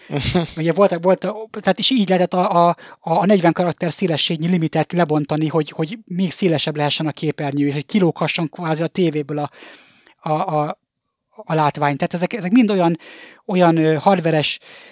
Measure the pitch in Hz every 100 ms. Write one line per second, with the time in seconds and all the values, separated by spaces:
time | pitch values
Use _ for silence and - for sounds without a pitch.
0 | - 143 131 175 165 160 165 165 202 170
1 | 180 180 190 220 220 214 196 185 - 262
2 | 190 185 180 185 196 175 175 165 - -
3 | - 165 185 202 170 160 175 - 175 -
4 | 180 151 - 165 165 185 160 165 151 175
5 | 160 151 147 151 156 160 151 - 160 226
6 | - 180 180 - 185 156 - 147 147 -
7 | 156 - 151 - 147 143 143 143 - 214
8 | 170 - 156 - 160 - 165 156 165 -
9 | 170 151 143 151 147 - - - - _
10 | _ _ 165 156 190 151 151 - _ _
11 | _ _ _ - - 160 147 151 147 139
12 | 175 175 175 233 180 240 214 196 170 170
13 | - - - - - 185 170 165 160 156
14 | 196 185 165 156 143 - - - -